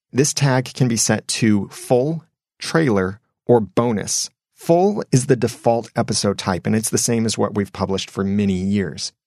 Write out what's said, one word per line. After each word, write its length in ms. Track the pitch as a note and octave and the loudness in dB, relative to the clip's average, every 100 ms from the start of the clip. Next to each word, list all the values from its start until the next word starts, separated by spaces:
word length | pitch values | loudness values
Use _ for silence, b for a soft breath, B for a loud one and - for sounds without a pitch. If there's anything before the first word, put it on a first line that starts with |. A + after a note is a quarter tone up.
| _ | _
This 220 | A2+ D3 | 0 0
tag 320 | - C#3 B2+ B2+ | 2 2 2 0
can 140 | - B2+ | 0 0
be 80 | A2+ | 0
set 300 | - A2 - | 0 -2 -2
to 400 | - A2+ G#2 F#2+ | 0 2 2 0
full, 560 | - - B2 C#3+ D#3+ - _ _ _ | -8 0 2 2 -4 -10 _ _ _
trailer, 600 | - E3 D3+ G2+ F#2 G2+ _ _ - | -4 0 2 2 0 -4 _ _ 2
or 140 | A#2+ | 2
bonus. 680 | G2+ - A#2+ G#2 - - - _ _ | 2 0 0 -2 -4 -6 -6 _ _
Full 480 | _ - E3+ G3 G#3 - | _ 2 2 2 0 0
is 160 | C3+ C3 | 0 2
the 80 | |
default 560 | B2+ A2+ - B2 A#2 A2+ - | 0 0 -2 0 0 -2 -4
episode 420 | A#2 G#2+ G#2 F#2+ | -2 -2 -2 -2
type, 280 | - F2 G#2+ | -2 -2 -2
and 100 | G#2+ | -2
it's 140 | G#2+ | 0
the 80 | A2 | -2
same 280 | - A#2 A2+ | 0 0 -2
as 100 | G#2 | -2
what 180 | G#2+ G#2 | -2 -2
we've 160 | G2 | -6
published 360 | - F#2 F#2+ - | -4 -4 -4 -6
for 140 | - | -4
many 320 | G2 G2+ G2+ | -2 0 0
years. 580 | F#2 F#2+ G#2 F2 F2 - - | 0 0 -2 -2 -6 -12 -14